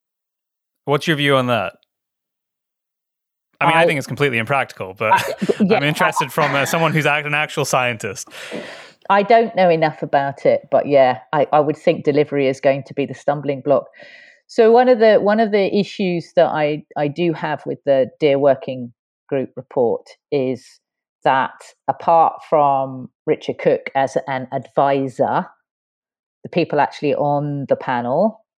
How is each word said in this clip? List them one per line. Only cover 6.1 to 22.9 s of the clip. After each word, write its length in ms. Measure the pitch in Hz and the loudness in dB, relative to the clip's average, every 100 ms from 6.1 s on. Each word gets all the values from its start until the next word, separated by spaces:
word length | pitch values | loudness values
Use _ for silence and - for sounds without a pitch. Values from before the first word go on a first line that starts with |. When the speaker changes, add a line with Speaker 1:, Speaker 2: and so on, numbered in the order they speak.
| - 147 | -2 -4
Speaker 2:
I 40 | |
Speaker 1:
from, 240 | - 143 | -2 0
uh, 100 | 139 | 0
someone 280 | 127 170 160 | -2 0 0
who's 140 | 156 147 | 0 0
act-, 200 | 147 147 | -2 -2
an 80 | |
actual 300 | 147 151 - | -4 -4 -4
scientist. 640 | 135 139 123 113 107 95 - - - - - - - _ - | -2 0 -2 -4 -8 -10 -14 -18 -14 -14 -14 -18 -20 _ 0
Speaker 2:
I 140 | 202 | 0
don't 300 | 202 233 233 180 | 4 4 4 2
know 120 | 180 | 2
enough 320 | 165 156 151 | 4 0 -2
about 440 | 151 143 139 - 143 | -2 -2 -2 -2 0
it, 220 | 113 - | 0 0
but 160 | 131 - | -2 2
yeah, 340 | 143 127 127 - | 4 4 2 -4
I, 160 | 151 131 | -2 2
I 60 | 151 | 2
would 180 | 147 147 | 0 0
think 280 | - 156 | -2 0
delivery 420 | 151 143 147 143 135 | 0 0 0 0 -2
is 140 | 131 | 0
going 240 | 143 139 | 0 -2
to 100 | - | -4
be 100 | - | -8
the 100 | 135 | -8
stumbling 480 | 131 - 147 139 139 | -4 -4 -4 -4 -6
block. 240 | 143 135 - - - - - _ _ | 0 0 -2 -14 -20 -20 -20 _ _
So 240 | - 220 | 2 6
one 180 | 233 254 | 6 4
of 120 | 240 | 4
the, 160 | 220 202 | 6 4
one 240 | 202 214 | 4 2
of 100 | 220 | 2
the 260 | 208 190 202 | 0 0 0
issues 560 | 190 - 190 170 - - | -2 -2 -2 -2 -2 2
that 100 | 160 | 2
I, 380 | 156 151 151 - - | 2 -2 -4 -8 -6
I 120 | 151 | -4
do 240 | 143 175 | -2 -2
have 340 | 151 156 147 - | -2 -6 -8 -8
with 160 | 135 | -6
the 260 | - 135 127 - | 0 2 2 0
Deer 180 | 151 139 | 0 4
Working 540 | 139 135 - 127 120 - _ _ _ | 2 2 -2 -12 -12 -16 _ _ _
Group 220 | 139 127 - | -6 -6 -10
report 540 | - 139 117 95 - - _ | -8 -2 0 -2 -8 -20 _
is 500 | 143 127 123 - _ _ _ _ _ | -4 -2 -6 -10 _ _ _ _ _
that 500 | 147 131 - - - _ - | 0 0 -2 -8 -20 _ -8
apart 540 | - - 165 147 - - | -4 2 4 4 0 -2
from 640 | 156 143 135 135 | 2 2 2 -4